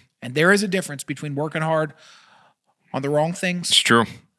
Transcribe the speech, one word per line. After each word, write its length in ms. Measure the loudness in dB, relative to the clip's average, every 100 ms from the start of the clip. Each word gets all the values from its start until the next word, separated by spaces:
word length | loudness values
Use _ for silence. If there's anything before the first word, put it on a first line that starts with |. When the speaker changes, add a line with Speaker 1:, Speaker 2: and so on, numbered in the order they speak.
| _ _
Speaker 1:
And 120 | -6 2
there 180 | 4
is 100 | 4
a 40 | 2
difference 360 | -4 -6 -10
between 320 | -10 -10 -8 -6
working 260 | -6 -4
hard 300 | 0 0 -2 -6 -20 -20 _ _ _ _ _ _ _
on 80 | -6
the 80 | -2
wrong 240 | 0 0
things 360 | -2 -4 -4 0
Speaker 2:
It's 100 | 2
true. 260 | 6 4 4 -4 _